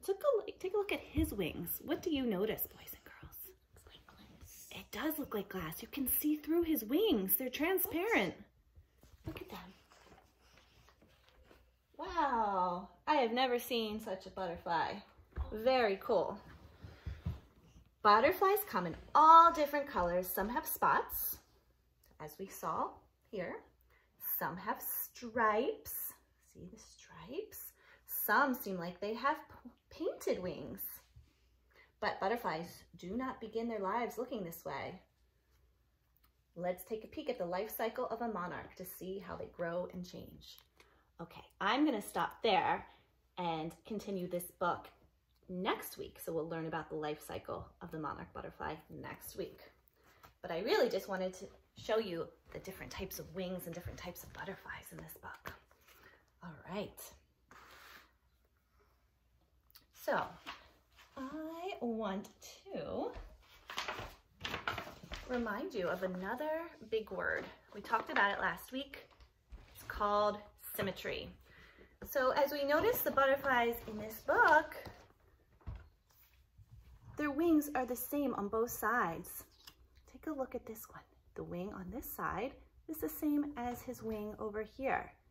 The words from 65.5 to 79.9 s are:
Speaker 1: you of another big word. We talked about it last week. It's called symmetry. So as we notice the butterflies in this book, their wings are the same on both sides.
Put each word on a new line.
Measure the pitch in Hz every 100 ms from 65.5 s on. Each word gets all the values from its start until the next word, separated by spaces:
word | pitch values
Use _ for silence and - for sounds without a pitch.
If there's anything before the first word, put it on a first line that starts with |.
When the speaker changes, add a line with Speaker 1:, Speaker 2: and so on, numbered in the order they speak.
| 202 349
Speaker 1:
you | 262 175
of | 185
another | 185 180 190 240 302 311 339 - 226
big | 220 208
word. | 180 160 156 180 - -
We | 208
talked | - 220 214
about | 277 202
it | 196
last | 185 175 -
week. | 262 277 - - - - _ _ - -
It's | - -
called | - 208 208 208 202 - _ - -
symmetry. | 196 180 196 - - 185 - - - - - _ -
So | 285 254
as | - 277
we | 294
notice | 277 294 403 508
the | -
butterflies | 269 269 269 277 247 233 233 -
in | 214
this | 214 220 -
book, | 359 403 302 311 - - - - _ _ _ _ _ - - - _ _ _ - _ _ _ - - - - - -
their | 302
wings | 269 339 320 294 277
are | 247
the | 247
same | - 294 277 -
on | 202
both | 220 240
sides. | - 214 240 190 165 185 - - _ - - -